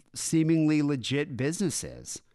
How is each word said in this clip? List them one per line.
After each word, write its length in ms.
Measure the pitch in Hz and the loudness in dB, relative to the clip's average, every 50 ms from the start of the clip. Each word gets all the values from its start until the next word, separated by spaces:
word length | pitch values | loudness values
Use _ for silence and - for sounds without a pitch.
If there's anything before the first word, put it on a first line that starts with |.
| - _ - | -20 _ -12
seemingly 680 | - - - - 160 160 156 165 160 156 151 156 151 | -8 -4 0 2 2 4 4 4 4 4 4 4 4
legit 540 | 147 143 147 135 107 - 131 143 147 - 139 | 2 2 0 -2 -2 -2 -2 -2 -2 -4 -4
businesses. 840 | 104 123 143 165 185 208 160 - - - 69 62 60 58 - - - _ _ | -2 -2 -2 0 0 -2 -2 -2 -4 -8 -8 -12 -14 -14 -12 -14 -14 _ _